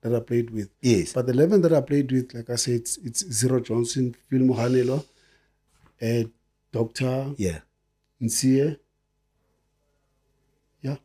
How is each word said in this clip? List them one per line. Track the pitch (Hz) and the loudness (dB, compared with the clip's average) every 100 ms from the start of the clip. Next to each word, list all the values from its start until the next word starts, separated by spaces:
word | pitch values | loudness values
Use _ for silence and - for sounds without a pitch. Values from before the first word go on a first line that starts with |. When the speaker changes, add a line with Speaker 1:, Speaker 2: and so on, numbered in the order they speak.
| 117 | -2
Speaker 1:
that | 117 | -4
I | |
played | 117 120 117 | 0 -2 -2
with. | 110 101 _ | -6 -8 _
Speaker 2:
Yes. | 127 107 170 | 2 2 2
Speaker 1:
But | - 127 | -2 0
the | |
eleven | 127 160 208 | 2 4 6
that | 170 | 4
I | 156 | 2
played | 135 143 135 | 2 0 2
with, | 131 123 120 | 0 -2 -10
like | 117 | -8
I | 120 | -4
said, | - 120 | -2 -2
it's, | 117 - | -4 -8
it's | 147 113 190 | -6 -8 -6
Zero | 110 127 127 | -2 0 0
Johnson, | 117 113 117 131 123 117 _ | 0 -2 -2 -2 -2 -4 _
Phil | 131 | 2
Mohanelwa, | 131 123 120 127 123 135 - _ _ _ _ _ _ _ _ _ | 4 2 2 2 2 -2 -6 _ _ _ _ _ _ _ _ _
uh, | 113 117 117 _ _ _ _ | -2 0 -2 _ _ _ _
Doctor | 113 113 - 131 131 135 143 | -4 -4 -2 -4 -4 -6 -4
Speaker 2:
Yeah. | 95 80 _ _ _ _ _ _ | -6 -6 _ _ _ _ _ _
Speaker 1:
Nsie. | 113 - 135 131 147 147 _ _ _ _ _ _ _ _ _ _ _ _ _ _ _ _ _ _ _ _ | -6 0 2 2 2 -4 _ _ _ _ _ _ _ _ _ _ _ _ _ _ _ _ _ _ _ _
Yeah. | 135 139 | -8 -8